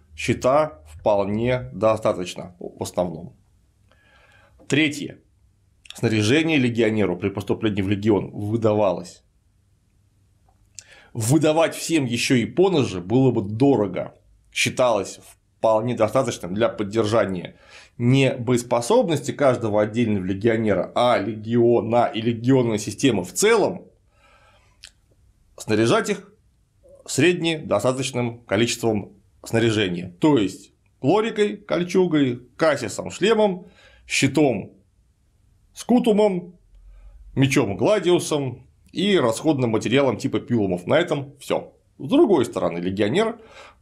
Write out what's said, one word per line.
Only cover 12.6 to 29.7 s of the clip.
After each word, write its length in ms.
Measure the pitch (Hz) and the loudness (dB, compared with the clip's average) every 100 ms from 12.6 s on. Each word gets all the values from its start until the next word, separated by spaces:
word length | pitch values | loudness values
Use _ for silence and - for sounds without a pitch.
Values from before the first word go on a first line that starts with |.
| 190 170 110 92 | 2 2 0 -4
было 320 | 92 123 131 | 0 2 4
бы 100 | 113 | 2
дорого. 720 | 101 110 139 123 101 78 67 - _ _ _ | -2 2 4 4 2 -4 -10 -12 _ _ _
Считалось 720 | - 113 - 123 107 92 - - - _ _ | -4 -4 0 0 0 -4 -12 -20 -20 _ _
вполне 380 | 113 110 120 113 | 2 2 0 0
достаточным 580 | 107 135 120 - 85 | 0 2 -2 -4 -6
для 140 | 98 113 | -2 -2
поддержания 880 | - 101 110 104 113 101 92 - - _ - - - | -2 -4 -2 2 2 0 -4 -10 -16 _ -20 -18 -2
не 360 | 120 135 131 | 2 4 2
боеспособности 1000 | - 117 120 120 117 - 233 196 151 - | 0 -2 -2 0 -2 2 2 2 -2 -4
каждого 500 | - 143 120 110 104 | 0 2 2 0 0
отдельного 440 | 107 110 110 104 92 | 0 0 0 0 -2
легионера, 640 | 98 110 113 110 90 - - | -2 0 0 0 0 -2 0
а 220 | 123 110 | 2 2
легиона 920 | 101 107 107 120 117 117 110 120 113 | -2 -8 -2 2 4 4 2 2 2
и 80 | 107 | 0
легионной 560 | 113 113 120 135 117 107 | -4 -2 2 2 2 -2
системы 460 | 110 - 135 104 | -6 -2 0 0
в 80 | 90 | -4
целом, 540 | - 208 226 135 87 - _ _ _ _ _ _ _ _ _ - _ _ _ _ _ _ - | -2 2 2 0 -4 -14 _ _ _ _ _ _ _ _ _ -20 _ _ _ _ _ _ -12
снаряжать 540 | - 107 117 214 220 | -2 2 2 2 0
их 200 | - - _ _ _ _ _ _ - - | -6 -10 _ _ _ _ _ _ -20 -8
среднедостаточным 1400 | - 165 170 165 156 98 101 123 131 131 127 120 117 | 0 2 2 -2 -4 -2 0 0 -2 -4 -4 -6 -6
количеством 680 | - 101 120 - 117 107 - - _ _ - | -4 0 0 0 -2 -2 -4 -16 _ _ -4
снаряжения. 680 | 113 113 | 0 2